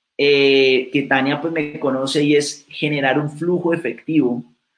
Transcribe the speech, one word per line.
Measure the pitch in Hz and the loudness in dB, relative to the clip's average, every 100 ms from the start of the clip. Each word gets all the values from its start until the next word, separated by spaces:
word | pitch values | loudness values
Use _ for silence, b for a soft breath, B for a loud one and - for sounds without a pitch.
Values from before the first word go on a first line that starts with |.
| _ - | _ 0
eh, | 143 143 139 135 135 131 127 | 2 4 4 4 4 2 0
que | 139 | -2
Tania, | 139 135 135 147 | 0 0 0 -2
pues, | 165 | -4
me | 165 147 151 | -4 -6 -4
conoce | 143 131 131 151 | -4 -2 -2 0
y | 147 147 | 2 2
es | 143 - _ | 0 -8 _
generar | - 156 147 135 147 | -6 -4 0 0 0
un | 147 | -2
flujo | 147 170 180 175 | -4 -2 -2 -2
efectivo | 165 120 113 - 156 127 - - _ _ | -2 -4 -8 -2 0 0 -2 -8 _ _